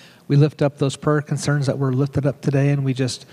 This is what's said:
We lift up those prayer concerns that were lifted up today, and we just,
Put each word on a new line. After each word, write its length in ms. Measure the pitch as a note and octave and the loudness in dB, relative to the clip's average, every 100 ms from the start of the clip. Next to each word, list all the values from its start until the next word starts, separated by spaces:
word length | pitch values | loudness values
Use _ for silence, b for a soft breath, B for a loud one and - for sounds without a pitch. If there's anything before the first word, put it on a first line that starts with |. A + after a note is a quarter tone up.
| B B B | B B B
We 80 | C#3+ | 4
lift 260 | D3+ - | 4 2
up 160 | C#3+ - | -2 0
those 180 | C#3 - | -4 -2
prayer 240 | D3+ D3+ | -2 0
concerns 460 | C#3+ C#3+ - D3 C3+ | -2 -4 -2 -2 -2
that 120 | C3+ | -2
were 140 | C3+ | -2
lifted 320 | B2+ C#3 D3 | 0 -2 -2
up 160 | C#3 - | -2 -2
today, 300 | - C#3 C#3+ | -2 2 2
and 160 | C#3+ C3+ | 0 0
we 80 | |
just, 320 | B2+ C3 - - | -2 -2 -6 -14